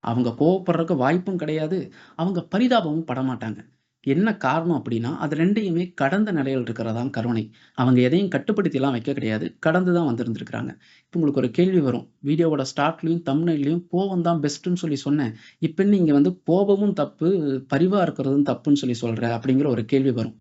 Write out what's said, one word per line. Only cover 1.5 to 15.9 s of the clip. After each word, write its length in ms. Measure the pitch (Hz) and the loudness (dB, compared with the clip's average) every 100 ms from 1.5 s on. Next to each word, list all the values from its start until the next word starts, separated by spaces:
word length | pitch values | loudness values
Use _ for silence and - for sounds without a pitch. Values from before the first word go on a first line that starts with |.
| 156 156 185 139 - - - | -4 -2 -4 -6 -16 -20 -6
அவங்க 240 | 170 180 - | -4 -4 -4
பரிதாபமும் 600 | 190 247 240 160 151 165 | 0 4 4 2 -4 -4
படமாட்டாங்க. 520 | 127 131 120 113 - - _ _ _ - | -4 -2 -4 -6 -10 -14 _ _ _ -2
என்ன 220 | 143 214 214 | 0 0 0
காரணம் 400 | 131 156 165 151 | 0 0 0 -2
அப்படின்னா, 340 | 113 117 117 156 | -2 -4 -2 -4
அது 160 | 147 151 | -4 0
ரெண்டையுமே 480 | 170 208 202 170 180 | 2 2 0 -2 -4
கடந்த 360 | - 139 190 214 | -2 0 0 0
நிலையில் 300 | 165 135 135 | 0 -2 -2
இருக்கிறதான் 480 | 117 113 113 110 127 | -4 -4 -4 -4 -4
கருணை. 320 | 139 120 117 110 - _ - | -4 -2 -2 -4 -12 _ 0
அவங்க 200 | 127 123 | 4 6
எதையும் 300 | 123 165 202 | 6 4 2
கட்டுப்படுத்திலாம் 600 | 147 - 180 180 131 139 | -2 -2 0 0 0 0
வைக்க 200 | 123 120 | -2 -4
கிடையாது, 340 | 139 110 107 - - | -4 -2 -4 -6 -2
கடந்து 320 | 160 170 185 | 0 2 2
தான் 140 | 175 156 | 2 0
வந்திருந்திருக்கிறாங்க. 640 | 117 120 107 - 113 - - _ _ | -2 -4 -6 -8 -8 -10 -12 _ _
இப்ப 220 | _ 175 | _ -2
உங்களுக்கு 220 | 151 135 | 0 0
ஒரு 100 | 127 | -2
கேள்வி 300 | 113 180 185 | 2 2 2
வரும், 260 | 139 120 - _ | 0 -2 -6 _
வீடியோவோட 400 | 139 156 165 147 | -2 0 2 0
ஸ்டார்ட்லயும் 600 | 131 - 147 165 165 170 | -2 0 0 0 -2 -2
தம்ப்நெயில்லயும் 580 | 165 143 170 156 139 170 170 | 0 0 0 0 0 -2 -2
கோவம் 320 | 175 196 185 | -2 -2 0
தான் 180 | 170 170 | 0 0
பெஸ்ட்னு 400 | 143 143 185 175 | -2 -4 -4 -2
சொல்லி 180 | 170 139 | -2 -4
சொன்னேன், 340 | - 147 127 113 - _ | 0 0 -2 -6 -18 _
இப்ப 220 | 165 165 | -4 0
நீங்க 280 | 196 | 2